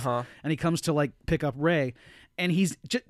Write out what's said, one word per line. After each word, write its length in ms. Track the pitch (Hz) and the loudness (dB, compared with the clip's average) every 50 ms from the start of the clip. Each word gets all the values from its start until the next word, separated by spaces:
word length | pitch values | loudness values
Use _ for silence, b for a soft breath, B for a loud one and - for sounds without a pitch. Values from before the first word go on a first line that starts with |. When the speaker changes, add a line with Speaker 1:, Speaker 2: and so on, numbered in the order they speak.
| 120 | 0
Speaker 1:
Uh-huh. 180 | 135 120 120 123 B B B B | 0 -2 -2 -2 B B B B
Speaker 2:
And 60 | 143 | -4
he 60 | 160 139 | -2 0
comes 240 | - 170 170 160 | 0 0 0 0
to, 100 | - - | 0 0
like, 200 | 151 151 147 131 - _ - | 0 2 0 0 -4 _ -4
pick 160 | - 165 151 | -2 -2 0
up 120 | - 147 120 | 0 -2 -2
Rey. 380 | 135 147 165 175 156 135 127 117 b b b b b b b b - | 0 0 2 2 2 0 -2 -4 b b b b b b b b -4
And 120 | 180 180 | 0 2
he's 240 | 165 180 196 170 - - - | 2 4 2 2 0 -6 -8
j-, 140 | - - 254 - | -4 -4 -4 -4